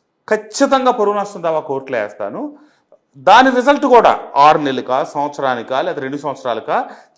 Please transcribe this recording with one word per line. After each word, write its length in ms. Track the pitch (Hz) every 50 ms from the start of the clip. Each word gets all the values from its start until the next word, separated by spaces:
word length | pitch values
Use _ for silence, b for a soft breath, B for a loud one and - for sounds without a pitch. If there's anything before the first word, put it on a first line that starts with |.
| _ _ _ _ _ -
ఖచ్చితంగా 640 | 220 214 220 - - - 277 269 269 262 254 254
పరువు 240 | - - 208 202 208
నష్టం 280 | 202 190 - - 185 165
దావా 160 | 165 160 156
కోర్టులో 380 | - - 135 135 135 135 131
వేస్తాను. 600 | 113 104 104 - - 104 101 131 202 294 294 285 b b b b b b b _ _ _ _ _
దాని 380 | 135 131 180 208 247 262 269 247
రిజల్ట్ 300 | 247 233 285 285 240 285
కూడా 340 | 247 247 226 185 139 107 - - - -
ఆరు 220 | 135 147 151 160
నెలలకా, 460 | 165 147 135 131 127 - 123 127 139 165
సంవత్సరానికా, 800 | 165 - 147 143 147 143 - 139 131 123 117 110 - 131 135
లేదా 200 | 165 185 151 143
రెండు 160 | 135 135 143
సంవత్సరాలకా 720 | 139 143 147 131 - - 123 113 110 - 147 170 233 277 B B B B B _